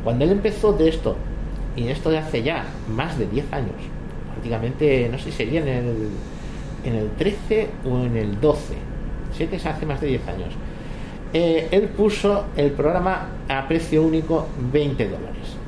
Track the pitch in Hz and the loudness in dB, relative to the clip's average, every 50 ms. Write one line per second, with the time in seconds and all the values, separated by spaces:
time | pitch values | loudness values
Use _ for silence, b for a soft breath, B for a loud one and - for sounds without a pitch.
0 | - 113 120 123 143 170 196 202 - 220 202 - - 208 196 156 160 160 156 - | 0 2 2 4 4 4 4 4 4 0 0 4 4 4 6 6 6 4 4 2
1 | - - 95 - - - - - - - - - - - - - 120 120 135 151 | 0 0 -2 -2 -4 -6 -4 -4 -4 -6 -4 -4 -4 -4 -2 -2 -2 -2 -2 0
2 | - 160 160 156 151 - - 120 113 143 165 139 104 - - - - - 110 113 | 2 2 2 2 0 0 -2 0 0 0 0 -2 -4 -6 -8 -8 -6 -4 -2 -2
3 | 147 170 165 160 147 - 101 131 151 - 147 147 127 95 - - - - - - | -2 -2 0 -2 -2 0 0 -2 -2 -2 -4 -4 -4 -4 -4 -6 -8 -8 -8 -8
4 | - - - - - - - - - 117 117 110 113 120 127 135 151 147 135 127 | -8 -8 -8 -8 -8 -8 -8 -6 -4 -2 -2 -2 -2 -2 0 2 4 4 6 6
5 | 120 117 117 135 - - 147 - 117 110 139 170 156 139 127 123 123 120 117 110 | 4 2 0 -4 -4 -6 -4 -4 -2 0 0 0 2 2 0 0 0 0 0 0
6 | 110 107 98 95 - - B B B B B B B B B - - 135 113 110 | -2 -2 -4 -6 -8 -8 B B B B B B B B B -6 -4 -2 0 0
7 | 107 107 107 - - 196 208 - - - 220 220 214 - - - - 135 123 127 | 0 -2 0 0 0 0 0 -2 -2 0 2 2 2 0 -4 -4 -2 0 0 0
8 | 127 123 117 113 107 104 98 104 131 151 143 151 - - - - - - - - | 2 2 0 0 0 0 0 2 4 4 4 4 0 -6 -6 -6 -6 -6 -6 -6
9 | - - - - - - - - 160 160 190 170 - 160 151 - - 151 143 123 | -4 -4 -4 -4 -6 -6 -2 -2 -2 -2 -2 -4 -2 -4 -2 -2 -2 -2 -2 -2
10 | 151 143 127 117 - - - 95 90 - - - B B B B B B B B | 0 0 0 0 -2 -4 -6 -6 -6 -6 -6 -6 B B B B B B B B
11 | B B B B B - - 160 170 170 165 160 - - 180 196 220 - - - | B B B B B 0 2 2 4 4 4 2 2 4 4 4 4 2 2 4
12 | 208 214 202 - - 202 202 196 202 - - - 143 143 143 - 143 151 175 180 | 4 4 4 4 2 2 2 2 0 -2 0 2 2 2 4 4 2 4 4 4
13 | 175 190 185 175 - - - - - - 139 135 131 - 165 165 160 - 156 156 | 2 2 0 0 -2 -6 -8 -8 -4 -2 -2 -2 0 2 0 0 2 2 4 4
14 | 160 160 156 160 156 - 165 156 - - - 135 123 123 135 151 147 143 127 120 | 4 6 4 2 2 2 0 0 0 0 -4 -4 -2 2 2 2 2 2 2 0
15 | 113 98 95 - - - - - - - - - - | 0 -2 -2 -6 -6 -6 -8 -8 -8 -8 -8 -8 -10